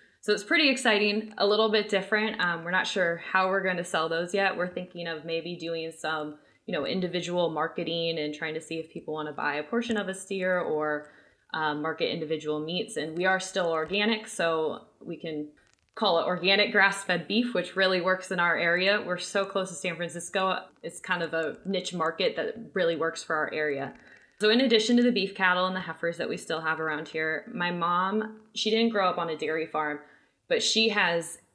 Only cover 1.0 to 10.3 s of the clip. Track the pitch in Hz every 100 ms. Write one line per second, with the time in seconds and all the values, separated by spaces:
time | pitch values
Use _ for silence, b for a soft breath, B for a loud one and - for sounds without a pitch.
1 | 208 208 214 - 202 214 220 214 208 196
2 | 190 214 214 - 175 170 165 185 - 202
3 | 175 170 - 190 190 190 185 180 180 165
4 | 160 165 175 202 196 - 180 185 180 175
5 | 170 156 160 165 165 170 165 165 160 165
6 | 156 156 151 147 b b - 170 135 185
7 | 180 175 160 175 170 156 160 - 165 170
8 | 165 165 151 151 160 156 165 165 160 160
9 | - 156 151 143 151 143 151 233 233 214
10 | 190 190 -